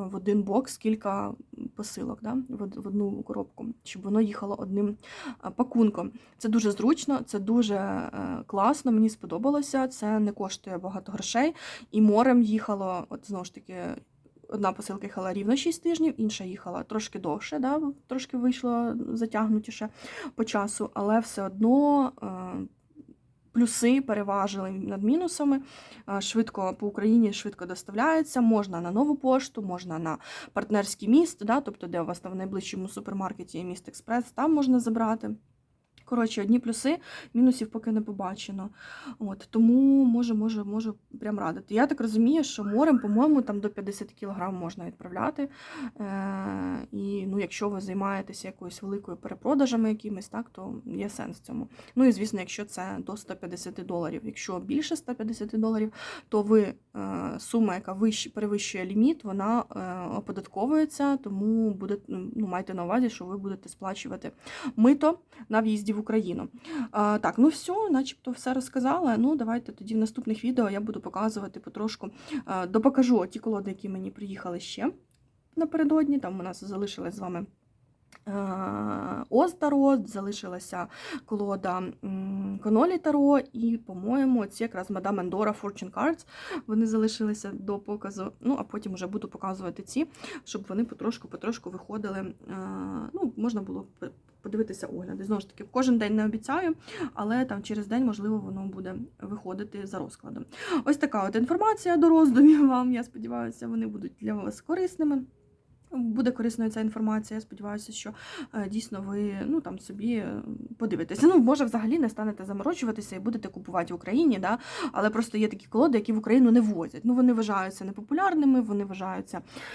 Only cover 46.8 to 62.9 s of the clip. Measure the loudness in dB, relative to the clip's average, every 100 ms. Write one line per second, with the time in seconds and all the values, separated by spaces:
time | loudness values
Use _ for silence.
46.8 | -8 -6 -4 -4 -2 -2 -4 -4 -4 -4
47.8 | -4 -2 -2 -4 -6 -12 -12 -12 -14 -12
48.8 | -8 -8 -8 -12 -12 -6 0 4 4 4
49.8 | 2 0 -6 -10 -8 -10 -10 -12 -12 -12
50.8 | -10 -8 -6 -8 -10 -12 -10 -10 -10 -14
51.8 | -4 4 6 4 -2 -4 -6 -10 -10 -10
52.8 | -8 -8 -8 -10 -10 -12 -10 -10 -10 -10
53.8 | -6 -4 -4 -6 -8 -10 -8 -8 -2 -2
54.8 | -2 -4 -6 -6 -6 -6 -4 0 0 0
55.8 | -2 -6 -14 -16 -2 0 6 6 6 -2
56.8 | _ -10 -6 -4 -6 -6 -2 2 2 0
57.8 | -6 0 2 2 -6 -6 -2 -2 -4 -6
58.8 | -2 4 4 2 -4 -2 0 0 -2 -6
59.8 | -8 -8 -6 -6 2 2 2 0 4 4
60.8 | 4 2 2 2 0 0 4 4 4 0
61.8 | -2 -4 -4 -8 -6 -4 -2 -2 -4 -4
62.8 | 0